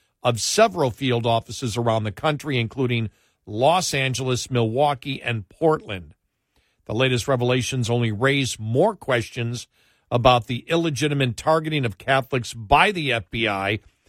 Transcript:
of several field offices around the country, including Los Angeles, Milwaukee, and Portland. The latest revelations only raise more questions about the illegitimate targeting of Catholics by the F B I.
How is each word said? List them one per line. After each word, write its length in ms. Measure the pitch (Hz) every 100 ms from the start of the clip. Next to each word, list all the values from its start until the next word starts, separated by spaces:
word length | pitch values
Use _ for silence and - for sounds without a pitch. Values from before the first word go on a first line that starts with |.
| _ _
of 180 | 123 117
several 480 | - - 226 180 135
field 380 | - 131 117 117
offices 500 | 113 - - 123 113
around 260 | 117 110
the 80 | 107
country, 460 | 98 160 147 156 127
including 520 | 113 131 123 120 107 _ _ _ -
Los 480 | 104 139 180 -
Angeles, 560 | 139 135 123 131 123 -
Milwaukee, 720 | 123 113 120 147 135 147 135
and 260 | 120 113 95
Portland. 680 | - 160 156 - 95 76 - _ _ _ _ _ _ -
The 100 | 113
latest 320 | 131 123 -
revelations 640 | 127 123 131 - 131 113
only 220 | 120 117
raise 480 | 104 135 139 127 -
more 360 | 110 123 202 190
questions 720 | - 123 107 - 117 120 - _ _ _ -
about 380 | 120 127 123 110
the 180 | 123 -
illegitimate 680 | 170 165 123 147 143 127 110
targeting 480 | 151 160 156 151 123
of 120 | -
Catholics 560 | - 135 127 131 113
by 380 | 120 101 143 196
the 220 | 180 143
F 160 | 117 -
B 180 | 120 110
I. 320 | 98 98 107 _ _